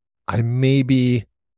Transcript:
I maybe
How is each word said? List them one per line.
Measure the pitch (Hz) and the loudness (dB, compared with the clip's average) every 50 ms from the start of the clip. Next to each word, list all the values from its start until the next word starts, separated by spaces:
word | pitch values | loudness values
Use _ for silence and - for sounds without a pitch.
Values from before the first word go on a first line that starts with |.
| _ _ _ _ _ | _ _ _ _ _
I | - - 120 | -4 -4 -2
maybe | 117 117 120 127 131 131 139 139 127 127 131 127 123 123 123 117 - - _ _ _ _ _ | -2 -2 -2 0 0 2 2 2 2 2 0 2 2 0 0 -2 -4 -8 _ _ _ _ _